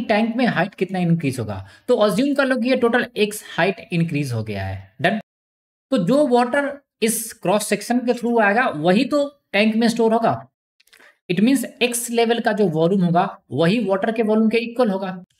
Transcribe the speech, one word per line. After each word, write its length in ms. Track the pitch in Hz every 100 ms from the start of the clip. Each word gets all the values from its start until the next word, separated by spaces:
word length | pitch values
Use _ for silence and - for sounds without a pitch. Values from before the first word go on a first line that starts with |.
| -
tank 300 | 208 233 233
में 100 | 226
height 300 | 151 196 -
कितना 240 | 185 185
increase 400 | 170 165 139 123
होगा। 260 | 104 98 - - -
तो 80 | 247
assume 360 | 208 185 285 285
कर 100 | 262
लो 120 | 254
कि 120 | 247
ये 80 | 254
total 300 | 233 240 - -
x 260 | 208 - - -
height 300 | 180 190 -
increase 400 | 170 165 147 139
हो 100 | 117
गया 220 | 107 98 95
है। 300 | 95 - -
Done। 180 | 170 214 - _ _ _ _ _ _
तो 140 | 196 175
जो 220 | 277 285 240
water 340 | 240 285 277 - _ _
इस 300 | 220 220 -
cross 340 | - 165 208 -
section 360 | 202 - 247 247
के 80 |
through 280 | 240 233 233
आएगा 260 | 202 220 247
वही 360 | 151 165 202 262
तो 220 | 294 285 - _
tank 220 | 196 220 220
में 120 | 233
store 240 | - 226
होगा। 260 | 226 220 123 - _ _ _ _ _ - _ -
It 60 | 180
means 240 | 233 269 - -
X 260 | 240 240 -
level 300 | 233 226 226
का 100 | 226
जो 140 | 208 196
volume 340 | 156 170 196
होगा 260 | 175 170 - - _
वही 260 | 127 165 233 190
water 260 | 190 220
के 120 | 226
volume 260 | 214 220 220
के 80 | 226
equal 320 | 233 - 226
होगा। 220 | 190 190 180 - _